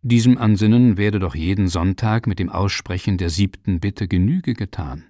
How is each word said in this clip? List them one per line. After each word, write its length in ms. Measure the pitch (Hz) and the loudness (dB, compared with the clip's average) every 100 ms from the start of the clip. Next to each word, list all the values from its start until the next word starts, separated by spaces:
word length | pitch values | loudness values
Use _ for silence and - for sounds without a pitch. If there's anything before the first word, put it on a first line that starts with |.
„Diesem 340 | 123 120 117 123 | 2 2 4 4
Ansinnen 600 | 117 101 107 117 123 98 | 4 2 4 6 4 4
werde 220 | 104 104 | 0 0
doch 160 | 90 80 | -4 -4
jeden 320 | 80 98 98 | -2 0 0
Sonntag 580 | 82 90 95 110 113 110 | 0 -2 0 0 0 -2
mit 140 | 95 | -4
dem 100 | 92 | -4
Aussprechen 640 | 90 98 - - 90 - 92 | -2 -4 -4 -6 -6 -2 -2
der 140 | 87 | -2
siebten 500 | 82 98 - - 90 | 0 -2 -2 -4 -2
Bitte 280 | 101 - 95 | -4 -4 -2
Genüge 440 | 92 95 180 - | 0 2 0 -4
getan.“ 520 | 117 101 - 76 67 | -6 -6 -8 -10 -12